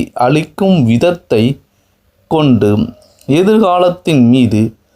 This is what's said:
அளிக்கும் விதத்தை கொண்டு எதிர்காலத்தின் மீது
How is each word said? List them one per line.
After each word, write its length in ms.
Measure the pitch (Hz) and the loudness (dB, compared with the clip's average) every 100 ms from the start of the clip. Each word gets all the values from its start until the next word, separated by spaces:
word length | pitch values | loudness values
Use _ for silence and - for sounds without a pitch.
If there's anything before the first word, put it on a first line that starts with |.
| - | -4
அளிக்கும் 640 | - 123 151 156 - 196 180 117 | -4 -2 -2 -4 -4 0 0 0
விதத்தை 580 | 117 175 175 - 117 120 147 _ _ _ _ _ _ _ | 0 0 -4 -4 -2 -2 -4 _ _ _ _ _ _ _
கொண்டு 400 | 160 147 113 104 104 117 - _ _ - | -2 0 2 0 -2 -4 -10 _ _ -4
எதிர்காலத்தின் 960 | 147 190 220 196 180 180 175 - 151 117 | -2 2 2 0 0 -2 -2 -2 0 2
மீது 320 | 131 123 104 110 - _ | 2 2 0 -2 -6 _